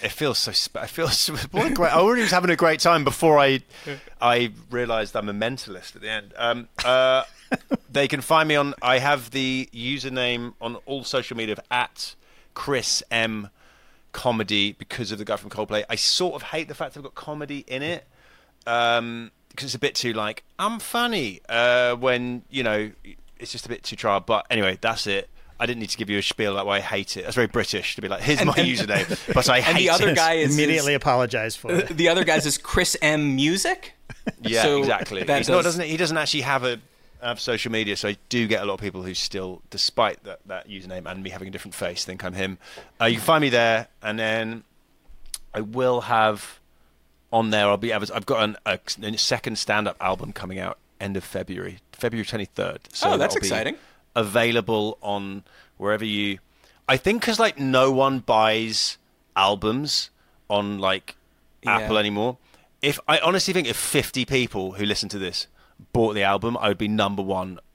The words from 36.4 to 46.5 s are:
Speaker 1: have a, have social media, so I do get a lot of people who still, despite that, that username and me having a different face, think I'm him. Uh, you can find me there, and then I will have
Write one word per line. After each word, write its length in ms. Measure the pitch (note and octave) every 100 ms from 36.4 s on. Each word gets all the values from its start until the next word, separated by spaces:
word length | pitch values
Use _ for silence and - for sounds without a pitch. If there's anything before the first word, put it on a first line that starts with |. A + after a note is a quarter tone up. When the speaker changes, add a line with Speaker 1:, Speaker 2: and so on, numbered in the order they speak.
Speaker 1:
have 220 | B2+ C3+
a, 160 | B2 A#2+ - _ - -
have 180 | A#2+ A#2+
social 300 | - A2+ A#2+
media, 240 | A2+ G#2 G2
so 120 | G#2
I 80 | G#2 -
do 180 | B2 A2
get 160 | G#2+
a 40 | G2+
lot 80 |
of 60 | G2
people 220 | G#2 F#2
who 120 | F#2
still, 480 | F2+ - G2 F#2 F2+ -
despite 520 | G2+ - - G#2+ -
that, 160 | G2+ - G2
that 220 | F#2 -
username 420 | G2 F#2 F#2 E2+
and 120 | F#2+
me 80 | F#2+
having 180 | F#2 F#2+
a 20 |
different 240 | F#2+ G2+
face, 300 | - F2+ F2
think 180 | - F#2
I'm 80 | F#2
him. 240 | F#2 F#2+ F#2+ - - - -
Uh, 60 | A2+
you 80 | A2+
can 80 |
find 160 | G#2+ D#3+
me 60 | C#3+
there, 380 | A#2+ A#2 A2+ A#2 _
and 160 | G#2+ A2
then 460 | A2 A2+ A2 A2+ - _ _ _ - - - - -
I 60 | A2
will 400 | G#2+ A#2+ B2+ B2
have 560 | A#2 A2+ A2 G#2 -